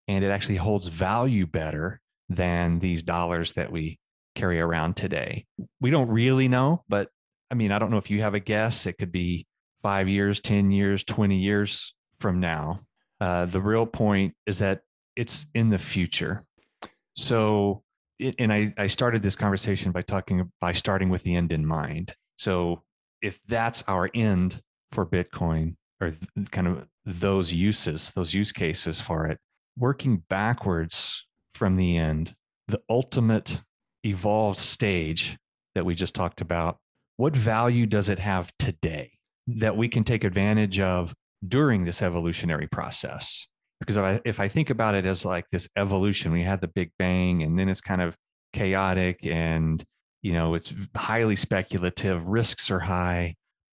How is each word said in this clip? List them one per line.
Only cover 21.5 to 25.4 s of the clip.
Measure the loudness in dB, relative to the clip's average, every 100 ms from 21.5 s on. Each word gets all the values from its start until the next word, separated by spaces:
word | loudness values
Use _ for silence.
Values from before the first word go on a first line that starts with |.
in | 0 0
mind. | -2 -4 -6 -10 -14 _ -8
So | -2 0 0 -4 _ _ _ _
if | -10 -8 -4
that's | -2 0 -2 -2
our | -2 0
end | 0 2 2 0 -4 -14 _ _
for | -4
Bitcoin, | 0 0 -2 -4